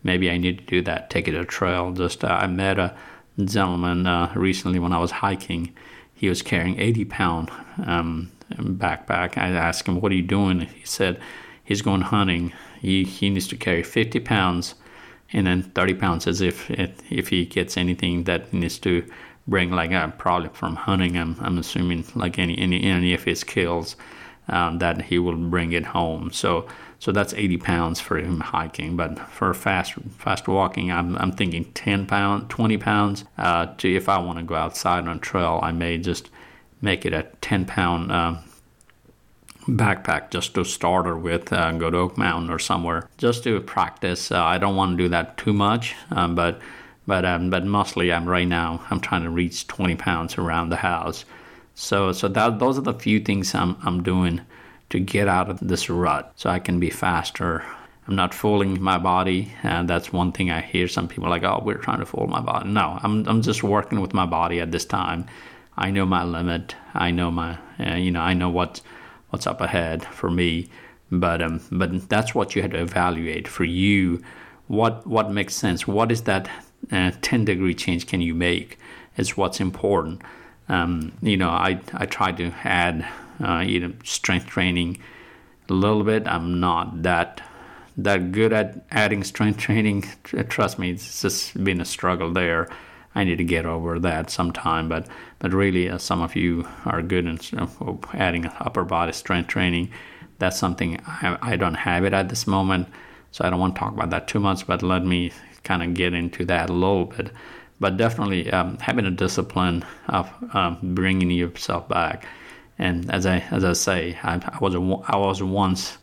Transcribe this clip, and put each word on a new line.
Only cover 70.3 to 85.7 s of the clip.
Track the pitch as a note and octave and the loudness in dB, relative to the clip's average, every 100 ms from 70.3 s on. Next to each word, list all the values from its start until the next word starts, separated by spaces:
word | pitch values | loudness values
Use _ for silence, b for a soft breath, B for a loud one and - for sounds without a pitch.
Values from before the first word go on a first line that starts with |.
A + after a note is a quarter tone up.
| F2 F2 E2 F2 B B B _ | 2 2 2 -4 B B B _
But, | F2+ F2 E2+ | 2 2 2
um, | E2 E2+ - | 0 -4 -4
but | F2+ F2+ F#2 F#2 | -2 0 -2 0
that's | G#2+ A2 | 0 2
what | A#2 G2 G2+ | -2 0 0
you | |
have | F#2 | -2
to | E2 | -2
evaluate | E2+ F#2 F2+ E2 E2 D#2 E2+ | -2 2 2 0 -4 -6 -8
for | - | -2
you. | E2+ F2 G2 G2+ F2+ F2 B B B B - | 0 2 4 4 2 0 B B B B -2
What, | G#2 A2+ A2+ - | 2 2 0 0
what | A2 G#2+ | 0 2
makes | G2+ F#2+ | 0 -2
sense? | - G#2+ F2 - | -2 0 0 0
What | G2+ A#2 | 2 2
is | A#2 | 2
that, | A2+ F#2+ F#2 B B _ - | 2 0 0 B B _ -4
uh, | F#2+ F2+ - | 2 2 0
ten | - B2 | 0 2
degree | G#2+ F#2 F#2+ | 2 2 0
change | E2+ - F2 - | 0 -2 -2 -2
can | F2+ | -2
you | E2+ | 0
make? | E2 F2 F2 - - B B B - | 2 2 0 -4 -18 B B B -4
Is | - - | -2 0
what's | F#2+ - | 0 0
important. | F#2 - G2 F#2+ D#2 F2+ B B B B - | -4 0 2 2 0 -8 B B B B -2
Um, | F#2 E2+ F2 D#2 - | 0 2 0 -4 -2
you | A2 F#2+ | 2 2
know, | F2 | 4
I, | E2+ F#2+ F#2 - | 2 2 0 -6
I | - - | -6 -6
try | - F#2+ | 0 0
to | E2+ F2 - | 0 -4 -4
add, | - F2+ F2 E2 E2 B B B | 0 2 2 0 -6 B B B
uh, | G2+ E2+ | -2 0
you | F#2+ F2+ | 2 0
know, | F2 - | -2 -8
strength | - - - F#2 - | -8 -4 0 0 0
training | - F2+ F2 E2+ F#2 B B B B B B | 0 2 2 0 -4 B B B B B B
a | - | -2